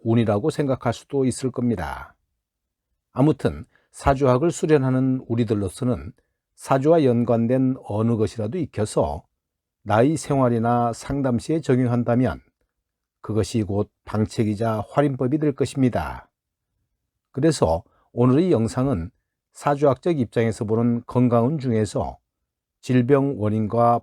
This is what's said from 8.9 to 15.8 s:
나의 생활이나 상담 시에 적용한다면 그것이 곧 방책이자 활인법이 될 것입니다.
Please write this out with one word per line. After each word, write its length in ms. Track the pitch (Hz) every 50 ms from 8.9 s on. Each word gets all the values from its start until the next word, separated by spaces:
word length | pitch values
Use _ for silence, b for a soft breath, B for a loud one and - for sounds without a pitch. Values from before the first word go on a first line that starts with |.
| - 160 - 71 73 87 - _ _ _ _ _ _ _ _ _ _ _
나의 340 | - 101 104 110 123 147 160
생활이나 800 | - - - 143 135 131 120 120 113 113 120 120 120 120 117 113
상담 460 | - - - 139 143 131 131 120 110
시에 200 | - - 156 165
적용한다면 800 | - - 131 127 131 117 123 120 117 123 117 123 131 110 - - - _ _ _ _ _ _ _ _ _ _ _ _ _ _ _
그것이 420 | - - 104 107 101 - - 113 104
곧 260 | 92 98 101 104 - _ _ _
방책이자 800 | - - 107 107 - - - 113 107 107 98 113 113 110 107 -
활인법이 520 | - - 143 147 143 131 127 131 123 147 151
될 160 | 151 147 139
것입니다. 760 | - 127 - - 139